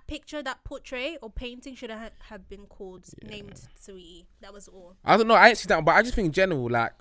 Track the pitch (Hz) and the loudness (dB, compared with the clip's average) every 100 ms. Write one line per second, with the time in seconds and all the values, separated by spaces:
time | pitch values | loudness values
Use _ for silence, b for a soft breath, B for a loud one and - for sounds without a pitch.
0 | - 302 - 302 262 262 - 277 - 254 | -8 -14 -12 -10 -10 -10 -12 -18 -12 -10
1 | 269 330 226 - 247 247 277 247 233 220 | -8 -10 -14 -12 -12 -14 -18 -16 -14 -14
2 | 226 - - 214 185 196 202 - 190 185 | -16 -20 -20 -20 -20 -20 -20 -20 -18 -18
3 | - - 214 208 202 - - - - 190 | -20 -20 -18 -18 -18 -20 -20 -20 -20 -20
4 | 170 175 170 _ 202 202 190 - 175 - | -20 -20 -20 _ -20 -20 -20 -20 -20 -8
5 | - 190 226 214 208 214 - 170 160 165 | 2 4 6 8 8 6 2 2 4 4
6 | 233 247 180 147 190 143 120 117 113 - | 2 0 -2 0 0 -2 -2 -2 -2 -6